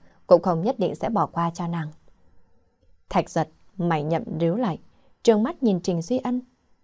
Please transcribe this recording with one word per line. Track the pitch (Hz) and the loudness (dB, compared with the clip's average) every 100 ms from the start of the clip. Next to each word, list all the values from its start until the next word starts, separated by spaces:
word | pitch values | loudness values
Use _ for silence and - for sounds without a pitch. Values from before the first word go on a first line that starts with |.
| - _ - | -20 _ 4
cũng | 175 | 6
không | 185 165 | 6 0
nhất | 196 - | 0 0
định | 180 - | -2 -2
sẽ | - | -4
bỏ | 214 147 | -2 -2
qua | - 170 | -2 -4
cho | 170 170 | -4 -6
nàng. | 170 151 - - - - - - _ _ _ _ - - | -4 -6 -12 -20 -20 -20 -20 -20 _ _ _ _ -20 -4
Thạch | 180 160 | -2 -2
Duật | 170 151 _ - - | -2 -4 _ -18 -4
mày | 170 160 | -2 -2
nhậm | 147 165 - 156 | -2 -4 -4 -2
ríu | 165 202 | -2 0
lại, | 233 160 - _ _ _ | -2 -4 -12 _ _ _
trừng | - 214 | 2 4
mắt | 240 349 | 2 0
nhìn | 233 180 | 0 0
Trình | 185 170 | 0 -4
Duy | 170 254 | -2 -4
Ân. | 254 247 - _ _ _ | -2 -6 -8 _ _ _